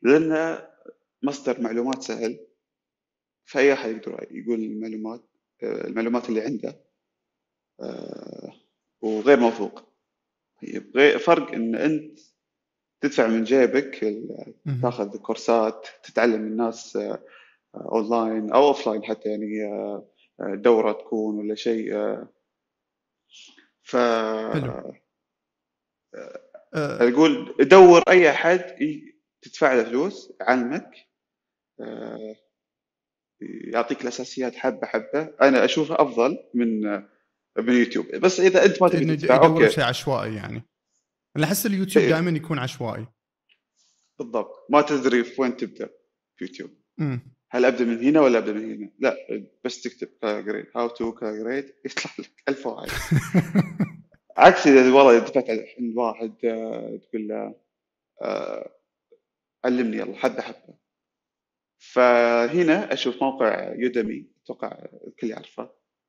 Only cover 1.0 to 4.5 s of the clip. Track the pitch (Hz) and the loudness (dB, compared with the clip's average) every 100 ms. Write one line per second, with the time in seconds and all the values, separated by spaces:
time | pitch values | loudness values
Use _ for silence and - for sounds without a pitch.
1 | _ _ 135 139 - 120 120 113 123 135 | _ _ -6 -6 -4 -4 -4 -4 -4 -4
2 | 131 113 113 - - _ _ _ _ _ | -8 -6 -6 -8 -16 _ _ _ _ _
3 | _ _ _ _ _ 139 139 135 120 110 | _ _ _ _ _ 0 2 2 -2 -8
4 | - - - - 107 | -10 -14 -14 -10 -6